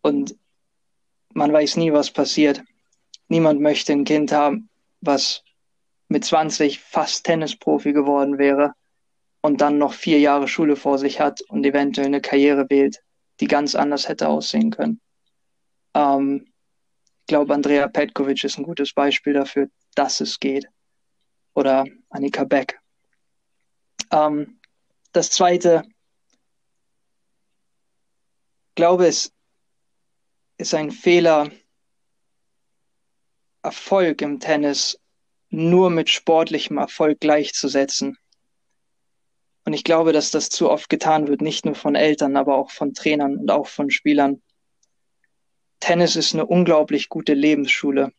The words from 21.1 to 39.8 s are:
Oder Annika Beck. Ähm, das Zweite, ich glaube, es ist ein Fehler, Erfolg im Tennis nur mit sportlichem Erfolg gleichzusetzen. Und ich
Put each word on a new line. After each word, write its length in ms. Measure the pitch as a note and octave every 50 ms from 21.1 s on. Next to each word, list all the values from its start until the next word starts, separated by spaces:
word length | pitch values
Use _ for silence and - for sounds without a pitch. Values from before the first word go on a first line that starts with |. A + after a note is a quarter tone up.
| _ _ _ _ _ _ _ _ _
Oder 320 | D3+ C3+ C3+ C3 C3+ C3+ C#3 - _ _ _
Annika 340 | - - C#3 C#3 - - C#3
Beck. 340 | - C#3+ C#3 C3 - - - _ _ _ _ _ _ _ _ _ _ _ _ _ _ _ _ _ _ _ _ _ _ _ - - _
Ähm, 480 | - D3+ D3+ D3+ D3+ D3 D3 - - _ _ _ _ _ _ _ _ _ _ _
das 180 | - E3+ - -
Zweite, 520 | - - F3+ F3+ F3+ F3 F3+ F3 E3+ D#3+ - _ _ _ _ _ _ _ _ _ _ _ _ _ _ _ _ _ _ _ _ _ _ _ _ _ _ _ _ _ _ _ _ _ _ _ _ _ _ _ _ _ _ _ _ _ _ _ _ _ _ _ _ _ _ _ _ _
ich 60 | _
glaube, 320 | - E3 E3+ F#3 F3+ F#3 E3
es 240 | D3 - - - _ _ _ _ _ _ _ _ _ _ _ _ _ _ _ _ _ _ _ _ _ _ _ _ _ -
ist 160 | - - -
ein 180 | D#3 D#3 D3
Fehler, 580 | - - - F3+ F3 F3 E3+ E3 D#3 D3+ D3 D3 - _ _ _ _ _ _ _ _ _ _ _ _ _ _ _ _ _ _ _ _ _ _ _ _ _ _ _ _ _ _ _ _ _ _ _ _ _ _ _ _ _
Erfolg 600 | - - - - - - G3 G3 F3+ E3 D3 -
im 160 | D3 D3 C#3+ B2+
Tennis 600 | - D#3 D#3 D3+ D3 C#3+ C#3 - - - - _ _ _ _ _ _ _ _ _ _ _
nur 420 | - D#3+ D#3+ E3+ F3 F#3 F#3 F3+
mit 180 | E3+ E3 D#3 -
sportlichem 680 | - - _ - E3 D#3+ E3 D#3 D3+ D3+ - - D3 C#3+
Erfolg 400 | C#3 - - - D#3+ D3+ C#3+ _
gleichzusetzen. 1000 | - D3+ D3+ D3+ C#3+ - - - - C3+ - C#3 C#3 C#3 - - C3+ C#3 C4 _ _ _ _ _ _ _ _ _ _ _ _ _ _ _ _ _ _ _ _ _ _ _ _ _ _ _ _ _ _
Und 80 | D#3
ich 100 | D#3 C#3+